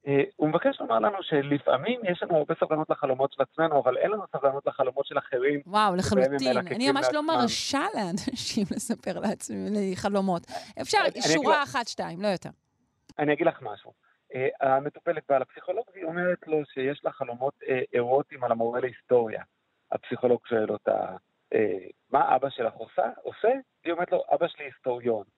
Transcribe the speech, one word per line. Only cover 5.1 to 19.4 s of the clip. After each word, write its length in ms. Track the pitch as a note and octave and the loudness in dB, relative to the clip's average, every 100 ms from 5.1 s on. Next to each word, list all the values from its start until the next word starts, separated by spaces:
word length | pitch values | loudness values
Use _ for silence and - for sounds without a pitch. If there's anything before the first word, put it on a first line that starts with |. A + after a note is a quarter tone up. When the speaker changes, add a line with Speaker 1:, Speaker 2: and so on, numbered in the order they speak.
| C#3+ | -4
Speaker 1:
אחרים, 440 | - B2+ C3+ D3 D#3 | -2 0 0 0 0
Speaker 2:
וואו, 160 | G#3 | 2
Speaker 1:
שבהם 100 | G#3+ | 2
הם 60 | F3+ | 2
Speaker 2:
לחלוטין. 580 | F#3 G#3 - C#4 C4 B3 | 2 2 4 2 0 0
אני 40 | |
Speaker 1:
מלקקים 340 | F3+ G#3+ C4 C#4 | -2 -2 0 2
Speaker 2:
ממש 100 | C4 | 2
לא 80 | D4+ | 0
Speaker 1:
לעצמם. 60 | D4+ | 0
Speaker 2:
מרשה 580 | D#4+ A#3+ - - C4+ F#4+ G#4+ | 2 2 -2 -2 -2 -2 -2
לאנשים 680 | F#3+ G3 - A#3+ - - G3+ | -4 -4 -6 -6 -4 -2 -2
<laughs> 60 | - | -4
לספר 440 | - A3+ - E3+ | -6 -6 -6 -4
לעצמי, 500 | G#3 - - G3+ F#3+ | -4 -4 -8 -6 -4
לי 260 | G#3 F#3+ F#3 | -2 -2 -2
חלומות. 520 | G3+ G3+ F#3+ F3 - - - - | 0 0 0 -2 -4 -14 -12 -12
אפשר 160 | C4+ G#4+ | 0 2
Speaker 1:
אני, 100 | F4 | 2
אני 100 | - | 0
אגיד 140 | C4 | 2
Speaker 2:
שורה 280 | D#4 C#4 D4+ | 2 4 2
Speaker 1:
לך, 80 | C#4 C#4 | 2 -4
Speaker 2:
אחת, 120 | A#3 | -6
שתיים, 340 | - F3 E3+ | -6 -8 -2
לא 60 | G#3 | -2
יותר. 220 | F3+ - - _ _ _ _ _ - | -2 -6 -18 _ _ _ _ _ -2
Speaker 1:
אני 140 | D3 | 0
אגיד 140 | D3 E3 | 4 2
לך 140 | - | 0
משהו. 320 | A#2 G2+ - _ _ _ _ B2+ | -12 -14 -18 _ _ _ _ -2
אה, 120 | C3+ - | -2 0
המטופלת 600 | C#3 C3+ C#3+ D3+ - D#3 - | 2 2 0 -6 -4 -4 0
באה 100 | C#3 | 0
לפסיכולוג, 460 | B2+ D3+ E3+ F#3+ B3 | 0 -8 -6 -6 -6
והיא 120 | F#3+ E3 | -12 -8
אומרת 420 | E3+ F3+ F3 - | -2 -2 -2 -2
לו 140 | D#3 C#3+ | -2 -2
שיש 280 | C3+ C3 C#3+ | -4 -4 -4
לה 80 | - | -8
חלומות, 420 | - B2 A#2+ C3+ _ - | -6 -10 -4 -6 _ -2
אה, 120 | B2+ B2+ | -2 0
אירוטיים 500 | B2 A#2+ C3 D3 C#3+ | 0 4 2 2 -6
על 80 | B2 | -2
המורה 280 | A#2 A#2 B2 | 0 0 0
להיסטוריה. 640 | B2+ A2+ _ B2 A2+ G2 | -4 -6 _ 4 4 -6